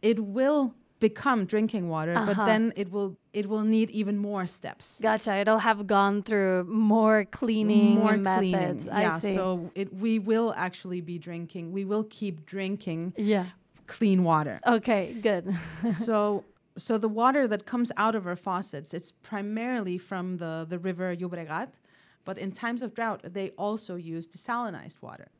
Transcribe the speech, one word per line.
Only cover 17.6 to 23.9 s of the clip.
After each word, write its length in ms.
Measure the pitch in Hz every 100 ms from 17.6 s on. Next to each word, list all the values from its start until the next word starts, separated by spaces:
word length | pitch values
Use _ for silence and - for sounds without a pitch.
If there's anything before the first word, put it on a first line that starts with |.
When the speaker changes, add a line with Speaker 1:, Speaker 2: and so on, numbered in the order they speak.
| -
Speaker 1:
comes 240 | 247 240 -
out 180 | 214
of 120 | 220 180
our 100 | 175
faucets, 580 | - 180 - 147 147
it's 160 | 170 165 _ -
primarily 680 | 208 202 220 240 254 190 180
from 400 | - 190 185 180
the, 260 | 170 160 160
the 100 | 175
river 380 | 180 175 185 175
Llobregat, 520 | 180 170 156 160 254 _ _ _ _ _
but 140 | - 196
in 140 | 190
times 300 | 190 233 233
of 120 | 233
drought, 260 | 214 226 208 -
they 160 | 180 190 -
also 380 | 202 214 214